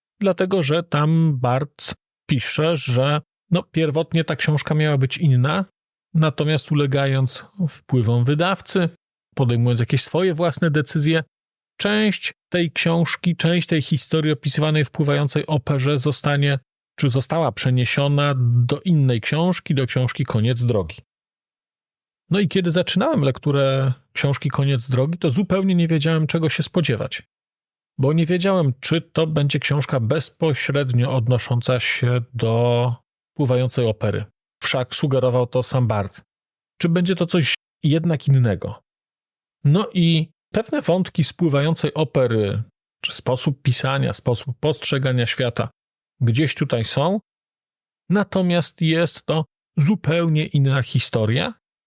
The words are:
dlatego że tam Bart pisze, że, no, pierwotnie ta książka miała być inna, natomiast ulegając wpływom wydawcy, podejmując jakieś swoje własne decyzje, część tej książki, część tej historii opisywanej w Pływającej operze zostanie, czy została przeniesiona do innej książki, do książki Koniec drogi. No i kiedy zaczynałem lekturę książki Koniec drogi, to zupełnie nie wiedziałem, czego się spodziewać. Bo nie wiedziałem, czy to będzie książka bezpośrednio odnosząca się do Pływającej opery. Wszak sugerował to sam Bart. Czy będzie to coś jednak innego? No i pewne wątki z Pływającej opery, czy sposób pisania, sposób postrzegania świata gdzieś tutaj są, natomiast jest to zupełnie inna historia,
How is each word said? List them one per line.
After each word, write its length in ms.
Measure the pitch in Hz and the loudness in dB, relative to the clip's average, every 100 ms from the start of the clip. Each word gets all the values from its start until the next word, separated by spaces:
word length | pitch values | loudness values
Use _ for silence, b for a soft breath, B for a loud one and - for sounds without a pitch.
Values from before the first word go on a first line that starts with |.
| _ - | _ -4
dlatego 420 | 196 180 185 190 | -2 0 0 0
że 200 | 139 156 | 0 -2
tam 560 | 170 147 151 165 165 135 | 0 0 2 4 2 2
Bart 560 | 120 127 143 - - - _ _ - | 0 0 -2 -10 -14 -14 _ _ -2
pisze, 480 | 139 - - 156 165 | -2 -2 -2 0 0
że, 440 | 127 120 139 151 - _ - | 0 0 2 0 -4 _ -4
no, 120 | 175 | -4
pierwotnie 640 | - - 160 143 160 165 | -2 -2 0 0 -2 -2
ta 120 | 156 143 | -2 -2
książka 380 | - 151 - | 0 0 0
miała 240 | 151 151 143 | 0 2 2
być 200 | 131 - | 0 0
inna, 460 | 165 127 131 175 190 _ _ _ _ | 2 4 2 0 -4 _ _ _ _
natomiast 580 | 160 156 - 151 156 - | 0 0 0 0 -2 0
ulegając 720 | 151 143 139 139 135 131 - - - 170 | 0 2 0 0 0 -2 -4 -12 -6 -6
wpływom 560 | - - 131 110 120 | -6 -2 0 2 2
wydawcy, 640 | 120 147 175 190 - 190 170 - _ _ _ | 2 2 0 -2 -2 -2 -2 -4 _ _ _
podejmując 460 | - 123 120 120 120 | -2 2 2 2 2
jakieś 220 | 117 135 | 0 0
swoje 320 | - 160 185 | 0 0 0
własne 360 | 156 175 - 170 | 0 -2 0 0
decyzje, 540 | 147 143 165 147 160 - _ _ _ _ - | 0 0 -2 0 0 -2 _ _ _ _ -4
część 520 | 202 214 214 185 - - _ | 0 2 0 0 -6 -10 _
tej 200 | - 127 | -2 -2
książki, 640 | - 170 170 165 - 175 170 | -2 0 2 0 -2 -2 0
część 320 | 165 175 - | 0 0 0
tej 140 | 160 | -2
historii 500 | - 151 - 160 156 | 0 -4 -2 -2 0
opisywanej 520 | 151 143 - 156 156 | -2 -2 -2 0 0
w 60 | 147 | 0
Pływającej 560 | - 143 143 143 151 - | -2 0 0 0 -2 -2
operze 520 | 151 - 143 135 147 | -2 0 0 0 0
zostanie, 600 | 147 139 147 143 143 139 - _ _ - | 0 -2 0 2 2 0 -6 _ _ -2
czy 120 | 139 | 0
została 420 | 123 - 156 151 | 0 0 0 0
przeniesiona 800 | - 131 127 120 - 143 143 143 135 | 0 0 0 0 0 0 2 2 2
do 420 | 120 120 120 143 | 2 2 2 0
innej 400 | 190 160 131 120 | 2 2 4 2
książki, 540 | - 151 175 175 - | 0 0 0 0 -2
do 120 | 143 127 | -2 0
książki 380 | 131 123 - | 0 0 -2
Koniec 400 | 139 110 113 120 | -2 0 0 0
drogi. 320 | 120 110 82 - - _ _ _ _ _ _ _ _ _ _ _ - | 0 0 -2 -8 -20 _ _ _ _ _ _ _ _ _ _ _ -4
No 100 | 185 | 0
i 80 | 196 | 0
kiedy 220 | 196 175 | 0 0
zaczynałem 520 | 165 175 185 262 285 | 0 0 0 0 2
lekturę 680 | 135 123 147 139 135 135 135 127 _ | 0 0 0 2 2 2 0 -2 _
książki 380 | - 139 139 139 | -4 -2 -2 -2
Koniec 400 | - 139 135 120 | -2 0 0 0
drogi, 280 | 127 139 170 | 0 0 0
to 120 | - | 0
zupełnie 440 | 120 196 185 190 | 0 0 0 2
nie 140 | 180 165 | 2 2
wiedziałem, 380 | 165 151 160 156 | 2 0 0 0
czego 220 | 170 160 | 0 0
się 140 | - | -2
spodziewać. 600 | - 185 147 113 - - - _ _ _ _ _ _ - | -2 -2 0 -2 -4 -10 -16 _ _ _ _ _ _ -2
Bo 140 | 135 | 0
nie 140 | 160 160 | 2 2
wiedziałem, 460 | 180 190 190 147 123 | 0 2 2 2 -2
czy 200 | - 165 | -2 -2
to 260 | 165 - 160 | -2 -2 0
będzie 320 | 156 143 143 | 0 0 0
książka 420 | - 143 135 135 | -2 -2 -2 -2
bezpośrednio 1160 | 110 156 - - 160 139 - 143 139 123 120 131 | 0 -2 -4 -2 -2 -2 -2 -2 0 0 0 0
odnosząca 640 | 117 123 - 120 - 123 | 0 0 0 -2 0 0
się 400 | - - 123 123 117 | -2 -2 0 -2 -4
do 600 | 120 113 117 120 120 123 120 _ _ _ - | -4 0 2 2 2 0 -4 _ _ _ -4
Pływającej 500 | 139 127 127 - 117 | 0 0 0 0 0
opery. 380 | 107 107 101 104 _ _ _ | 0 -2 -4 -6 _ _ _
Wszak 320 | - 135 127 | -4 -2 -4
sugerował 520 | - 151 131 127 123 123 | -2 0 2 2 0 0
to 160 | 127 | -2
sam 240 | 120 131 120 | -2 0 0
Bart. 360 | 107 95 - - _ _ _ _ - | 0 -4 -10 -20 _ _ _ _ -4
Czy 80 | 175 | 0
będzie 280 | 170 175 185 | 0 0 0
to 100 | 170 | 0
coś 280 | 185 131 - _ _ | 0 0 -2 _ _
jednak 460 | 151 156 165 160 - | 0 0 0 -2 2
innego? 540 | 135 120 92 - - _ _ _ _ _ _ _ _ | 2 2 0 -6 -12 _ _ _ _ _ _ _ _
No 240 | 143 170 214 | 2 2 2
i 340 | 185 165 165 160 _ _ | 0 2 2 -2 _ _
pewne 300 | - 220 294 | -4 -2 -2
wątki 420 | - 180 180 - | 0 0 0 -2
z 80 | 151 | -2
Pływającej 640 | - 170 139 147 165 151 | -2 0 0 0 0 -2
opery, 680 | 151 156 147 123 113 101 101 113 _ _ _ | -2 -2 0 2 2 0 -2 -6 _ _ _
czy 80 | - | -8
sposób 500 | - - 127 - 135 | -6 -4 -2 -2 -2
pisania, 520 | - 120 135 135 127 | 0 0 0 -2 -2
sposób 420 | - - 120 - - | -2 -2 -2 -4 -4
postrzegania 640 | 151 156 - 143 135 127 117 | -2 -2 -2 -2 0 0 -2
świata 440 | - 123 - 113 - _ _ _ - | -2 -2 -2 -6 -10 _ _ _ -2
gdzieś 340 | 117 113 151 | 0 2 0
tutaj 300 | - 139 120 | -2 -2 -2
są, 360 | 110 - 156 202 - _ _ _ _ _ _ _ - | -2 -2 0 -2 -6 _ _ _ _ _ _ _ -2
natomiast 680 | 190 196 190 180 175 - - | 0 0 0 2 0 -2 -2
jest 420 | 160 160 170 - - | 0 2 0 -4 -4
to 180 | 160 - _ _ - | -4 -4 _ _ 0
zupełnie 680 | 147 196 - 165 170 151 156 | 2 2 0 0 2 0 0
inna 360 | 147 135 135 | 2 2 2
historia, 720 | 120 131 - 117 107 117 - - _ _ | 0 -2 -2 0 0 0 -2 -6 _ _